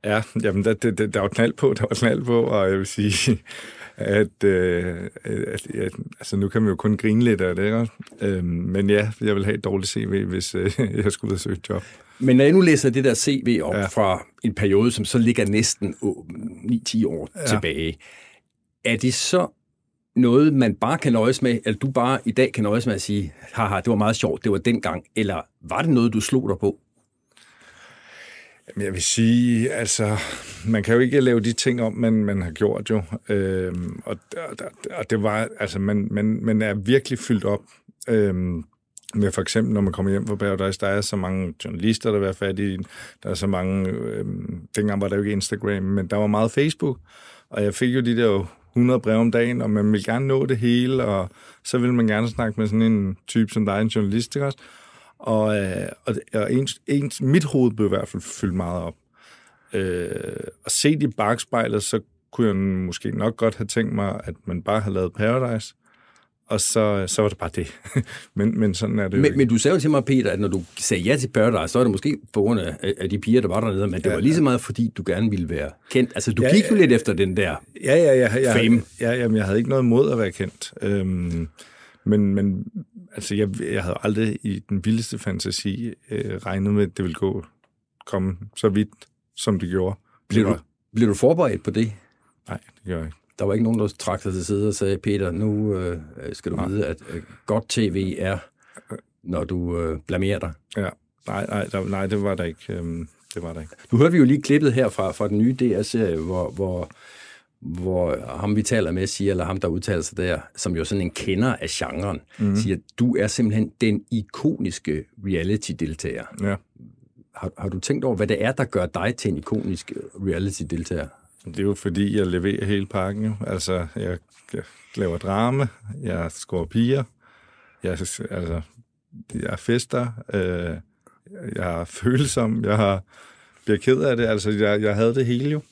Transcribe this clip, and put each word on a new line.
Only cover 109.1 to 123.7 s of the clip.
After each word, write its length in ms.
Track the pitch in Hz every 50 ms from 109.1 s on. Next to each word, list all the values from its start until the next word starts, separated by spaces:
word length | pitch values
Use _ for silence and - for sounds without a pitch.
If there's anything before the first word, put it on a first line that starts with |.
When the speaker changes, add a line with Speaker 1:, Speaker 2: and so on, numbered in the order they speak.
| - - 101 98
Speaker 2:
eller 140 | 95 90 85
ham, 120 | 85 95 98
der 80 | -
udtaler 340 | 87 82 90 - - 101 85
sig 160 | 76 - -
der, 220 | - 92 90 82 71 - - _
som 200 | - - 98 90
jo 80 | 82 78
sådan 180 | - 107 101
en 100 | 90 87
kender 440 | - - - - 95 92 117 131 117
af 120 | - 80 73
genren, 520 | - - 85 64 65 82 95 101 90 - - _ - -
Speaker 1:
Mhm. 160 | 107 101 98
Speaker 2:
siger, 220 | 104 113 98 95 85 - _ _ -
"Du 160 | 120 123 117
er 120 | - 101
simpelthen 440 | 107 - - 120 107 104 110 107 - _ _
den 220 | 117 110 104 104 - _
ikoniske 960 | 117 110 104 _ - - - 147 - - - 92 82 - _ 76 76 78 76 _ _ - 98
reality-deltager." 1000 | 98 92 85 85 92 107 107 - - - - 85 76 78 - - 73 62 57 - - - -
Speaker 1:
Ja. 140 | 98 101 98 98 _ _ _ - 62 - - _ _ _ _ - - _ _
Speaker 2:
Har, 160 | - - 92 -
har 120 | - - 98
du 100 | 92 95
tænkt 260 | - - - - 127
over, 100 | 131 113
hvad 120 | 92 107
det 160 | - 110 - 101
er, 80 | 123
der 140 | 135 - 131
gør 200 | - - 98 90
dig 300 | 87 - 85 90 110 -
til 160 | - - 107
en 60 | 85
ikonisk 540 | 73 - - 113 107 - - 92 85 - - - - - - _
reality-deltager? 920 | 95 98 95 82 85 95 101 90 - 85 78 85 80 78 - 90 80 73 76 - _ _ _ _ _ -
Speaker 1:
Det 140 | - 82 -
er 40 | 98
jo 100 | 101 98
fordi, 440 | - - 101 82 98 101 101 -
jeg 100 | 104 98
leverer 380 | 90 87 90 85 101 98 - -
hele 200 | 101 104 98 98
pakken 400 | 98 - 98 92 95 101 104 107
jo. 80 | 110 107 101 -
Altså, 400 | - 98 90 - -